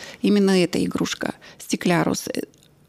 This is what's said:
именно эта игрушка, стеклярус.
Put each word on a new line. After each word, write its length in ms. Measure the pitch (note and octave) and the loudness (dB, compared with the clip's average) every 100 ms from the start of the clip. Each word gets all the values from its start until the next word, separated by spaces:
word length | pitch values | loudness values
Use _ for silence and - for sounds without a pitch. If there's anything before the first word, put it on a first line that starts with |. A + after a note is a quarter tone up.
| - - | -18 -4
именно 300 | G3 G#3 G3 F#3+ | 2 4 4 4
эта 200 | E3+ - | 2 0
игрушка, 500 | - - - - - - - - | -2 -2 -4 -4 -6 -8 -14 -20
стеклярус. 680 | - - - E3+ D#3 - - - - _ _ _ | -8 -4 0 2 2 -2 -4 -8 -8 _ _ _